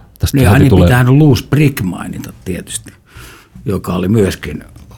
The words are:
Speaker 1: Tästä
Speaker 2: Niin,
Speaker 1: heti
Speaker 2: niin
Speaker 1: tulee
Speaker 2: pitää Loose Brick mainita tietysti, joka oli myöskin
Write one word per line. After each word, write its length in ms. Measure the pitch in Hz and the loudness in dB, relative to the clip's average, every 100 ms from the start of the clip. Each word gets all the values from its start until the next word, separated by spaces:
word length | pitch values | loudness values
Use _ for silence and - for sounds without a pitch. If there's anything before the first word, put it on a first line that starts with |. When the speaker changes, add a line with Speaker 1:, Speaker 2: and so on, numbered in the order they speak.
| - _ | -20 _
Speaker 1:
Tästä 180 | - 135 | -4 0
Speaker 2:
Niin, 120 | 123 | 2
Speaker 1:
heti 100 | 120 | 4
Speaker 2:
niin 100 | 143 | 4
Speaker 1:
tulee 160 | 92 87 | 4 4
Speaker 2:
pitää 160 | 123 123 135 | 4 4 4
Loose 260 | 156 120 - | 4 2 0
Brick 300 | 135 147 - | 0 0 -2
mainita 500 | 92 85 - - - - | -8 -8 -12 -12 -14 -16
tietysti, 480 | - 87 - - - _ _ - - - _ - | -12 -12 -10 -14 -16 _ _ -20 -20 -20 _ -14
joka 280 | - 92 92 | -8 -6 -6
oli 140 | 90 92 | -4 0
myöskin 560 | 113 95 - - - - - - | 0 0 -2 -12 -14 -16 -20 -20